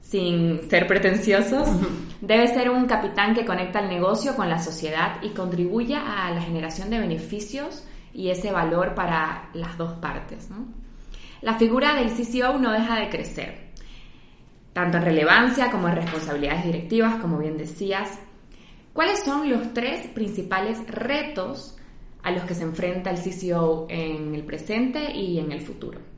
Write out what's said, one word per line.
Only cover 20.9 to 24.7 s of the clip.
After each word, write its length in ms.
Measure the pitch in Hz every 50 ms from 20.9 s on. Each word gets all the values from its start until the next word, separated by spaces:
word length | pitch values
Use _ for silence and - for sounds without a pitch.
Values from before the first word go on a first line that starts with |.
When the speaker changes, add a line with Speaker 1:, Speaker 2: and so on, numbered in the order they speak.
| 220 220 220 240 277 302 294 302 294 - - 233 269 - - - - - - - - - - - - - -
Speaker 1:
a 80 | 175
los 120 | 180 185 175
que 100 | 180 185
se 80 | 170 165
enfrenta 480 | 165 160 - 185 180 180 185 185 196
el 80 | 180 170
C 120 | - 185
C 220 | 180 - - 180 170
O 320 | 170 165 165 160 160 160 -
en 460 | 170 170 165 160 156 156 151 151 151
el 100 | 151 147
presente 680 | - - 156 156 -